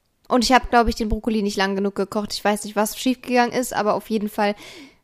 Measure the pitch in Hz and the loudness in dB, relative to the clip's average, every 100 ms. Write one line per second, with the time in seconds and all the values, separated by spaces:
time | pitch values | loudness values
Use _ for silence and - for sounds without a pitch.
0 | _ _ - 254 220 247 - 240 226 - | _ _ 0 2 4 4 4 4 4 0
1 | 214 220 208 220 202 202 190 196 202 196 | -2 -2 0 0 0 0 0 0 -2 -2
2 | 190 214 208 - 202 208 208 208 214 - | -4 -4 -6 -2 0 0 -2 -2 -2 -2
3 | 262 247 - 247 240 - 247 - 208 202 | -2 -2 0 2 2 0 -2 -2 0 -2
4 | - 220 208 - 208 208 - - 269 _ | -2 -4 -2 -2 -2 -2 -8 -20 -20 _